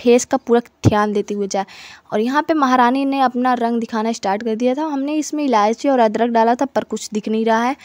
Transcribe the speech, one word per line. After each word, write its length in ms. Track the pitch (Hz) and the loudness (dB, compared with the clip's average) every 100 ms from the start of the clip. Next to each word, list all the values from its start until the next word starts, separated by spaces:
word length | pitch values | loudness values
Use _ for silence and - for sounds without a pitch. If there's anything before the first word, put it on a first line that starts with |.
फेस 240 | 247 240 | 2 2
का 120 | - 262 | 2 -4
पूरा 220 | - 233 240 _ - | 2 0 0 _ 0
ध्यान 260 | 214 214 | 2 0
देते 220 | 208 202 | -2 -4
हुए 120 | 208 196 | -6 -4
जाए। 180 | 196 196 - - - _ | -4 -6 -12 -20 -20 _
और 80 | 214 | -4
यहाँ 220 | 226 285 | 0 -2
पे 120 | 311 | 0
महारानी 500 | 320 269 254 240 269 | 0 2 4 4 2
ने 160 | 277 277 | 0 0
अपना 320 | 262 247 254 | 0 0 0
रंग 260 | 247 233 233 | 0 0 -2
दिखाना 320 | 226 226 220 | -4 -4 -4
स्टार्ट 300 | 233 202 202 | -4 -4 -4
कर 120 | 233 | -2
दिया 200 | 220 247 | -2 0
था। 100 | 254 | 0
हमने 300 | 311 277 277 | -4 -4 -4
इसमें 300 | 311 285 302 | -4 -4 -4
इलायची 440 | 294 233 208 233 285 | 0 2 2 0 0
और 100 | 262 | 2
अदरक 300 | 220 214 240 | 2 2 0
डाला 240 | 226 226 | 2 2
था 100 | 247 269 | 2 0
पर 180 | - | -4
कुछ 240 | 214 220 - | -4 -8 -6
दिख 160 | 214 208 | -6 -4
नहीं 160 | 220 | -2
रहा 180 | 226 220 | 0 0
है, 140 | 240 269 | 0 -4